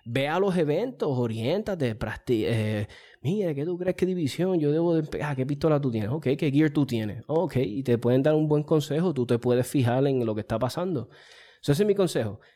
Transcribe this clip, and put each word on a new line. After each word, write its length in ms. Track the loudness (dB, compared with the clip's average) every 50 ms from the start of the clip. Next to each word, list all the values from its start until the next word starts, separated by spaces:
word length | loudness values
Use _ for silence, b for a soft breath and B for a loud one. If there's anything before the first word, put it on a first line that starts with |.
| B -6
Ve 200 | -4 -2 -2 0
a 120 | 0 0
los 160 | 0 2 2
eventos, 540 | 2 2 2 0 0 -2 -4 -4 -4 -4 -2
oriéntate, 840 | 0 0 0 -2 -2 -2 -2 -2 -2 -2 -2 -4 -4 -2 -2 -2 -2
practi-, 500 | -4 -6 -8 -8 -8 -2 0 0 0 2
eh, 420 | 0 0 0 0 0 -2 -2 -4 B B B B B B B -4
"Mira, 320 | -4 -2 -2 -2 -2 -2
¿qué 100 | -4 -4
tú 100 | -4 -4
crees 200 | -4 -2 -2 -2
que 100 | 0 0
división 540 | 0 0 0 -2 -2 -2 0 0 2 2 2
yo 120 | 2 2
debo 220 | 2 2 2 2 2
de 80 | 2
empe-, 180 | 0 -2 -4 -6 -4
ah, 120 | -4 -2
qué 120 | -2 -2 -4
pistola 340 | -2 -2 0 2 2 2
tú 80 | 2 0
tienes? 220 | -2 -2 -2 -2
Ok, 160 | -4 -2 0 0 0 0
¿qué 140 | 0 0
gear 180 | 2 4 2 2
tú 160 | 4 2 0
tienes? 380 | 2 0 -2 -2 -4 -6 -8 -6
Ok, 300 | -2 -2 0 0 0 0
y 260 | 0 -2 -2 -2 -4
te 160 | 0 2 2 2
pueden 240 | 4 2 2 4
dar 140 | 4 4 4
un 120 | 4 2 2
buen 140 | 2 0
consejo, 540 | 2 2 2 0 0 0 -2 0 0 0 0
tú 100 | 0 0
te 140 | 0 0 0
puedes 260 | 2 2 2 2 2
fijar 400 | 0 0 2 2 2 2 2 2
en 180 | 2 2 2 0
lo 120 | 0 -2
que 60 | -4
está 180 | -4 -4 -2 -2
pasando." 500 | -2 -2 -4 -4 -4 -4 -4 -4 -6 -8 B B B B B B B B B B
So, 120 | B -2
ese 100 | 0 2
es 60 | 4 2
mi 80 | 2
consejo. 440 | 2 2 0 0 -2 -4 -4 -6 -10 b b b